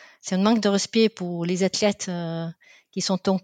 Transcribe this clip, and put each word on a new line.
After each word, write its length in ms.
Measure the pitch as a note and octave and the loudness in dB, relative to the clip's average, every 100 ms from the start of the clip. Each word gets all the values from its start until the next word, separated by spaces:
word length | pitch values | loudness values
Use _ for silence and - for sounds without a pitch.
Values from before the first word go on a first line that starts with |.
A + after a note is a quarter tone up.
| - _ | -20 _
c'est 140 | - F#3 | -6 0
un 80 | |
manque 160 | G#3 A#3 | 2 4
de 100 | G#3 | 2
respect 400 | G3+ - A3+ A3 | 0 0 2 2
pour 360 | - F3+ F3 E3+ | 2 -6 -4 -2
les 180 | F3+ | 0
athlètes, 440 | F#3+ - G#3 G3+ - | 0 2 0 -2 -6
euh, 360 | F3 E3 E3 E3 - _ - _ | -6 -6 -6 -8 -10 _ -20 _
qui 100 | G3 | -6
sont 160 | F3 F#3 | -2 0
ton, 220 | - F#3+ | 0 0